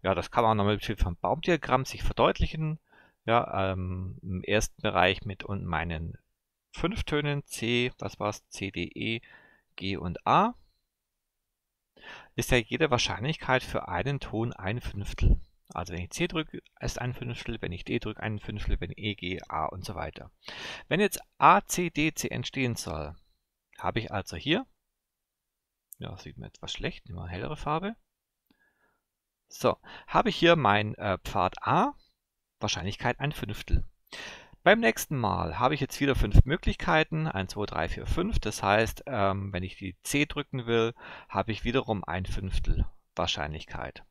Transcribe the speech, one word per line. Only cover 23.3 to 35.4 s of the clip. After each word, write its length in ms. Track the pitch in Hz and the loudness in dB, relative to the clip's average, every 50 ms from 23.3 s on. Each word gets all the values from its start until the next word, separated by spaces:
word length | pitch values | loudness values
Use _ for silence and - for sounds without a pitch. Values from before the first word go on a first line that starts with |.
| _ _ _ _ _ _ _ _ _ | _ _ _ _ _ _ _ _ _
habe 220 | - - 92 - 117 | -4 -4 -2 -2 -2
ich 120 | 110 - | -4 -2
also 260 | - 98 95 - - | -6 -6 -6 -6 -10
hier, 300 | 80 - 131 165 233 262 _ _ _ _ _ _ _ _ _ _ _ _ _ _ _ _ _ _ _ _ _ _ _ _ _ - | -6 0 0 0 0 0 _ _ _ _ _ _ _ _ _ _ _ _ _ _ _ _ _ _ _ _ _ _ _ _ _ -16
ja, 180 | _ 127 120 101 | _ -12 -12 -12
sieht 200 | - - - - | -14 -16 -18 -16
man 120 | - - 50 | -16 -16 -16
etwas 220 | _ - - - | _ -16 -12 -12
schlecht, 360 | - - - 160 190 - _ | -10 -6 -6 -8 -8 -10 _
nehmen 100 | - - | -14 -14
wir 60 | 87 90 | -12 -10
eine 80 | 87 | -10
hellere 260 | 90 90 117 139 151 | -10 -8 -8 -8 -8
Farbe. 380 | - - 147 151 160 190 202 226 _ _ _ _ _ _ _ _ _ _ _ _ _ _ _ _ _ _ _ _ _ _ _ _ _ _ _ _ _ _ | -8 -4 -4 -4 -2 -4 -6 -8 _ _ _ _ _ _ _ _ _ _ _ _ _ _ _ _ _ _ _ _ _ _ _ _ _ _ _ _ _ _
So, 300 | _ - - - 120 - _ _ - - - - | _ -12 0 2 2 2 _ _ -20 -20 -20 -14
habe 240 | - - - - 220 | 0 2 2 2 2
ich 60 | - | 0
hier 200 | - 170 170 170 | 4 6 6 6
mein, 380 | 165 131 101 101 104 107 107 - | 6 6 4 4 4 2 -2 -6
äh, 220 | - - 104 92 | -4 -2 -2 -2
Pfad 460 | 92 _ - - 104 90 95 - - - | -2 _ -4 0 2 2 2 0 -2 -2
A, 320 | - 127 165 220 294 285 - _ _ _ _ _ _ _ _ _ _ _ _ | 2 4 4 4 2 0 -8 _ _ _ _ _ _ _ _ _ _ _ _
Wahrscheinlichkeit 600 | - 107 - 85 82 98 101 - - 117 123 - | -4 -4 -4 -2 -4 -6 -6 -2 -2 -2 -2 0
ein 120 | 139 147 | -2 -4
Fünftel. 520 | 156 - - 101 107 - - - - - - - _ _ _ _ - - - - - - - - - _ | -2 -4 -6 -6 -6 -8 0 2 2 2 2 0 _ _ _ _ -16 -14 -14 -14 -16 -18 -20 -20 -20 _
Beim 180 | _ 165 208 226 | _ 6 6 8
nächsten 380 | 233 226 220 - - - 151 | 6 2 2 2 -4 -2 -2
Mal 400 | 131 113 98 92 87 | 0 2 2 2 0